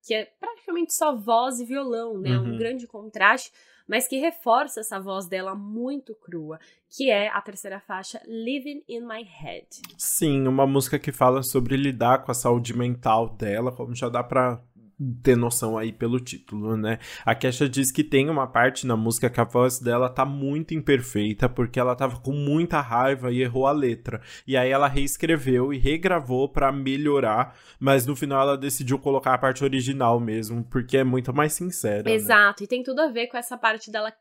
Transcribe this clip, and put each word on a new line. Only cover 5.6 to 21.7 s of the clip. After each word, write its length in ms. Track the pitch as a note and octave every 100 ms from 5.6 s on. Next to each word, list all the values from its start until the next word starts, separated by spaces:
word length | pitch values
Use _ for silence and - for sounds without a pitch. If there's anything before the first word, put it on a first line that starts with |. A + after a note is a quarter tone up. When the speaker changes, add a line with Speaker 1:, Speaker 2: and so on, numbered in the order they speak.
| G3+ A3 B3 C#4+ C4 G#3+
Speaker 1:
crua, 440 | - E3+ D3+ D#3 - _ _
que 200 | - C4+
é 180 | G3+ G#3
a 100 | -
terceira 380 | G#3 G3 G3+ G3
faixa, 400 | _ F#3+ G3 - -
Living 560 | A3+ A3+ C#4 C4+ D4 -
in 120 | A#3
My 220 | A#3+ A3
Head. 440 | A3 D#3 D3 F2 - - - -
Speaker 2:
Sim, 480 | - - E3 C#3 C3
uma 180 | C3 C#3
música 300 | C#3 C3 D3
que 120 | -
fala 300 | - B2+ C3
sobre 340 | C3 C#3 A#2+ C3+
lidar 460 | C#3 B2 A#2 C3
com 80 | -
a 40 | B2
saúde 400 | B2+ A#2+ A#2+ A#2
mental 540 | B2 A#2+ - A2 A2+
dela, 420 | G#2 G#2+ G#2 B2
como 240 | B2 A#2+ A#2+
já 140 | B2
dá 140 | A#2+
pra 380 | B2 C3 B2+ A#2+ _ _ A2+ _ C3+ B2
ter 140 | C3 B2
noção 400 | A#2+ A#2+ A2+ A2
aí 140 | A2
pelo 280 | G#2+ A#2 B2+
título, 580 | B2 - - G#2+ G#2+ A2
né? 220 | G#2+ A#2+ - - -
A 80 |
Kesha 340 | A#2 C3 B2 C#3+
diz 240 | B2 C3
que 120 | -
tem 260 | D3+ C#3 C#3+
uma 180 | D#3 B2+
parte 380 | A2+ B2 C3+ C3
na 100 | A2+
música 340 | A2+ A2+ A#2+
que 120 | A#2
a 20 |
voz 360 | A#2 B2 B2+ B2
dela 280 | A#2+ A#2+ B2+
tá 160 | B2+
muito 500 | C3+ C#3+ C3+ D3 D#3+
imperfeita, 760 | D#3+ D3 C#3 - G#2 G#2+ G#2+ B2+
porque 300 | B2 A#2